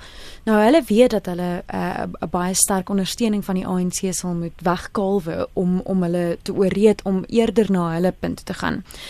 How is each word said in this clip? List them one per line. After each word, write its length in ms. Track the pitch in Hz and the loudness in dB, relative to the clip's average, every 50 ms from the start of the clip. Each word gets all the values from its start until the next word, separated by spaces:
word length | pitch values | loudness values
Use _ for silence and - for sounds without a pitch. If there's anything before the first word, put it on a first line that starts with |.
| - - - - - - - - - | -10 -16 -18 -18 -18 -18 -18 -8 -2
Nou, 200 | 226 220 214 214 | 2 4 6 6
hulle 180 | 220 277 277 254 | 6 6 6 4
weet 240 | - 208 214 254 247 | 4 6 6 6 6
dat 160 | 226 202 185 | 4 0 -2
hulle, 360 | 190 180 175 180 180 175 180 - | -4 -4 -4 -4 -4 -4 -4 -6
eh, 360 | - - 190 180 175 - - - | -6 -6 -4 -4 -4 -4 -4 -6
'n 260 | 180 175 - - 175 | -8 -6 -8 -6 -4
baie 240 | - 180 180 180 190 | -2 0 0 0 2
sterk 340 | - - - 202 190 185 - | 2 2 2 2 0 0 -2
ondersteuning 560 | 202 196 190 180 - - 240 220 208 202 190 | -2 -2 -2 -2 -2 -2 0 0 0 -2 -2
van 100 | - 190 | -2 -4
die 120 | 185 - | -4 -2
A 120 | - 185 180 | -2 -2 -2
N 100 | 180 180 | -2 -2
C 240 | 175 - - 190 175 | -2 -4 -4 -4 -4
sal 220 | - - 180 175 | -4 -6 -4 -4
moet 260 | 170 170 170 - - 160 | -4 -6 -8 -10 -4 -2
wegkalwe 840 | 180 175 180 - - - - 202 190 196 202 156 165 160 90 - - - | -2 -2 -2 -4 -6 -4 -2 -2 0 0 -2 -2 -2 -4 -4 -6 -4 -2
om, 280 | - 190 180 180 180 | -2 0 0 0 0
om 220 | - - 190 185 180 | -2 -2 -2 0 0
hulle 360 | 170 175 175 175 170 170 - - | 0 0 0 0 -2 -4 -4 -6
te 120 | - 196 | -6 -2
ooreed 480 | - 196 185 185 196 208 214 208 - - | 0 0 0 2 4 6 4 4 4 0
om 220 | 202 190 190 180 - | -2 -2 -2 -2 0
eerder 420 | - 226 226 226 190 220 214 185 | 0 2 2 2 2 2 2 2
na 240 | 196 180 175 165 165 | 2 0 0 0 -2
hulle 180 | 165 180 185 175 | 0 0 -2 -2
punt 340 | - - 175 175 - - | -2 -6 -8 -8 -8 -10
te 80 | - 190 | -10 -8
gaan. 300 | - - - - - 185 - - - - | -6 -4 -4 -4 -6 -8 -12 -16 -18 -18